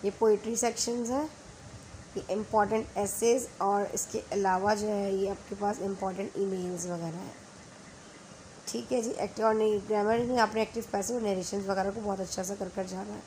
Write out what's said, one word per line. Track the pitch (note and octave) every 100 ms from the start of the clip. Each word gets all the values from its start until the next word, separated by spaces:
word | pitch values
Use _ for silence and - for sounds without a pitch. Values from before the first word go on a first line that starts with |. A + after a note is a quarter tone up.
| G3
ये |
poetry | G3 A3+ G#3 A3 A3+
sections | A#3+ A3+ - A#3+ A#3
हैं, | B3+ D#4 - - - - - - - - -
ये | -
important | F#3+ G#3 G#3+ G3+ A3 A3+ -
essays, | G3+ - A#3 B3 A#3+ -
और | G3 G3+ G3+
इसके | G3+ - A3 -
अलावा | G3+ F#3+ F#3 G3 G#3
जो | G#3+
है | G3+ G3 G3
ये | G3
आपके | G3 - G3+
पास | G3+ G#3
important | G3 F#3+ F#3+ F#3 G3+ -
emails | G3 F#3+ F3+ F3 F3
वगैरह | F3 E3 D#3+
हैं। | F#3+ - - - - - - - - - - - - - -
ठीक | A3+ A#3
है | B3+
जी, | A3+
एक्टिव | - G3+ - A3
और |
नहीं, | A3 G#3+ G#3
grammar | G3 G#3+ G#3 A#3
में | A#3+ B3+
आपने | A3 G#3+
active | G#3+ A3+ A3+
पैसिव | G3+ F#3+ A#3+
और |
नरेशंस | G#3+ F#3+ F3+ G3 G3
वगैरह | F#3+ F#3+
को | G3+
बहुत | G#3 G3
अच्छा | F3+ -
सा | F3+ G3
कर | F#3+
कर | F#3+ F#3
जाना | F#3 G#3
है। | G#3+